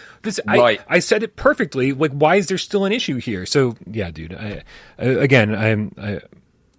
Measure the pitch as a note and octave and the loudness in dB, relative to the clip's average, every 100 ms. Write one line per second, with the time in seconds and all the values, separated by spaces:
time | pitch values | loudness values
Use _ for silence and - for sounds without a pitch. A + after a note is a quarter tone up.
0 | - - G#3+ G3 - G3 A#2+ G#2 - F3 | -12 -12 -8 -6 0 4 4 2 0 0
1 | - G#3 A3 - C#4 D4 F#3 C3 C3 C3+ | 2 0 -2 0 0 2 -2 0 -2 0
2 | D#3 C#3 D#3 G3 F#3+ F#3 - G3+ G3 A#3+ | -2 2 4 4 2 -4 -4 -2 0 -2
3 | - A#2+ - F#2+ F2+ C#3+ B2+ A2+ - A2 | -2 -4 -4 -6 0 2 2 -2 -8 -6
4 | F2+ D#2 D#2+ F2+ G#2+ F#2+ - - - - | -6 -8 -14 -12 -10 -12 -14 -20 -20 -4
5 | A#2+ B2 C#3 C3 G#2+ G#2+ A2 G#2+ G#2 - | -2 2 4 6 4 2 0 0 -4 -8
6 | G#2+ F#2+ - - _ _ _ | -8 -10 -12 -20 _ _ _